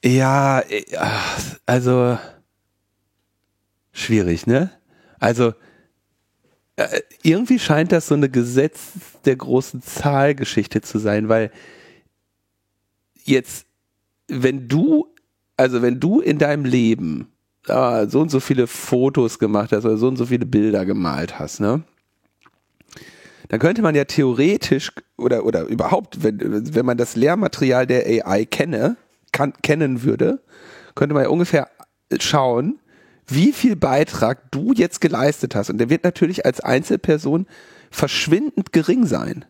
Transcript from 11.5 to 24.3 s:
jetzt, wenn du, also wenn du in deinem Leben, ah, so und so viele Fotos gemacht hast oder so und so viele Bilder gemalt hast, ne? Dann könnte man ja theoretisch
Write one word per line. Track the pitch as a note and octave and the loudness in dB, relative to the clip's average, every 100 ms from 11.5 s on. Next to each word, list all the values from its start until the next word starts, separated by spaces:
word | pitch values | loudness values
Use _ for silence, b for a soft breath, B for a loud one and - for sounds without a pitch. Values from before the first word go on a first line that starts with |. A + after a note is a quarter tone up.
| B B B B B B _ _ _ _ _ _ _ _ _ _ _ | B B B B B B _ _ _ _ _ _ _ _ _ _ _
jetzt, | - C3+ A#2+ - _ _ _ _ _ _ _ | 0 0 0 -16 _ _ _ _ _ _ _
wenn | C#3+ B2+ C3+ B2 | -2 0 -2 -2
du, | C#3+ C#4 D4+ - _ _ _ _ - | 0 2 2 0 _ _ _ _ 0
also | C3 B2 | 2 4
wenn | B2 B2 | 0 0
du | D#3+ A3+ | 2 2
in | - D3+ | 2 0
deinem | D3 D3 C3+ | 0 0 0
Leben, | B2+ A2+ A2+ E2 D2 - _ _ _ - | 2 2 0 -2 -6 -10 _ _ _ -4
ah, | - B2+ A2+ G#2 | 0 2 0 0
so | D3+ | 0
und | D#3 | 0
so | C#3 | -2
viele | - C3+ A#2+ | 0 0 0
Fotos | - - B2 C3 C#3 A#2 - | -2 -2 0 2 2 -2 0
gemacht | A2 G#2 G#2+ | 0 0 0
hast | G#2 A2+ | 0 0
oder | A2 | 2
so | B2 | 0
und | C3 | 0
so | A#2+ | -2
viele | B2+ B2 | -2 0
Bilder | G#2+ G#2+ G#2 F#2+ | 2 2 0 0
gemalt | G2+ E2+ C#2 E2+ - | -2 -2 -4 -6 -8
hast, | D2 - | -12 -4
ne? | G#2 C3+ D#3+ _ _ _ _ _ _ _ _ _ _ B B B B B B | -2 -2 -4 _ _ _ _ _ _ _ _ _ _ B B B B B B
Dann | A2+ | 0
könnte | D3 G#3+ | 2 2
man | G3+ | 2
ja | D3 C#3 | 2 0
theoretisch | - C3+ | 2 2